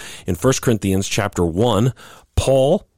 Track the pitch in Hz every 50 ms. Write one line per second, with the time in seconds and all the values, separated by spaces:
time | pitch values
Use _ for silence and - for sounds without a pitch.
0 | - - - - - - 92 - - 127 131 - - 131 113 104 - 95 95 95
1 | 98 - - - 101 101 - - 87 85 80 90 117 123 107 95 113 131 - -
2 | - - - - _ _ _ - - 135 135 135 131 143 180 208 - _ _